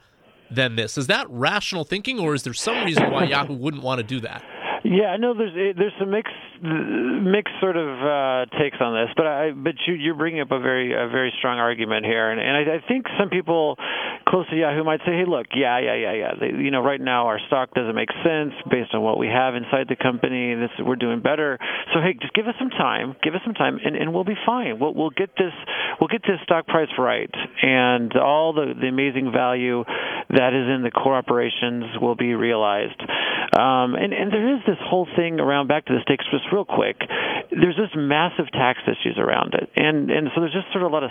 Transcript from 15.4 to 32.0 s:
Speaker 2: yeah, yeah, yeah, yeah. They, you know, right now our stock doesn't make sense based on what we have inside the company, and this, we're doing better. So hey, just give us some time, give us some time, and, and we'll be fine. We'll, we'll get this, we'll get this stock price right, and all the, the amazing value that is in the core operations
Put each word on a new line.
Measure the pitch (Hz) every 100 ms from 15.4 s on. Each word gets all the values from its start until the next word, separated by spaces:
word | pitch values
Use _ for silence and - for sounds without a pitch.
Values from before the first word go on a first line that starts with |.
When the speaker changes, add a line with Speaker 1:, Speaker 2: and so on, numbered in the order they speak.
| 113
Speaker 2:
yeah, | - 131 123
yeah, | 127
yeah, | 113 107
yeah. | 110 95 -
They, | 127
you | - 139
know, | 135
right | 123 139
now | 131 123 117
our | 107 -
stock | 139 127
doesn't | - 113
make | 113 113 -
sense | 170 156 147 - -
based | 127 113
on | 110
what | 110 -
we | 110
have | 123 131
inside | 123 113 135 131
the | 131
company, | 131 123 135 127 120
and | 117
this, | 117 -
we're | 123 127
doing | 120 117
better. | 131 151 151 127 - - -
So | 175
hey, | 170 131
just | 139
give | - 220
us | 226
some | 254
time, | - 135 110 120 135
give | 160
us | 175
some | 233
time, | 220 135 131
and, | - 151
and | 151
we'll | 170
be | 190 208 -
fine. | 247 190 110
We'll, | 147
we'll | 147 220
get | - 196 -
this, | 185 - - - - -
we'll | 160
get | 226
this | - 180
stock | - 165 -
price | 165 151 -
right, | 127 113 110 - - -
and | 135 131 123 123 117 123
all | 135 151 160
the, | 156 135 123
the | 127
amazing | 131 139 131 131
value | 120 127 127 123 120 117 - - - -
that | 131 127
is | 131 123
in | 131
the | 120
core | - 135 131
operations | 123 120 120 - 120 120 113 117